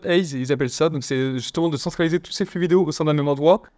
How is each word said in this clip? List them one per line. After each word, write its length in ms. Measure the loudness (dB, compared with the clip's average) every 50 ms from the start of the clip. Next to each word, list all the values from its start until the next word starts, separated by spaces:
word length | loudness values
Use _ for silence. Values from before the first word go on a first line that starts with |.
| 2
eyes, 240 | 2 2 2 2 0 -4 -6
ils 140 | -2 -2 0
appellent 160 | 0 0 -2
ça. 200 | 0 0 0 0
Donc 140 | 0 -4 -4
c'est 300 | -2 -2 -2 0 -2 -2
justement 360 | -4 -6 -4 -2 -2 0 0
de 60 | -2
centraliser 440 | -2 -4 -6 -2 -2 0 0 0 -2
tous 120 | -2 -6
ces 140 | -6 -6 -6
flux 160 | -4 -2 -4
vidéo 240 | 2 2 4 4 2
au 60 | 0
sein 120 | -2 -2 0
d'un 100 | 0 2
même 140 | 2 0
endroit, 340 | 0 0 2 4 4 4 4 0 -10 _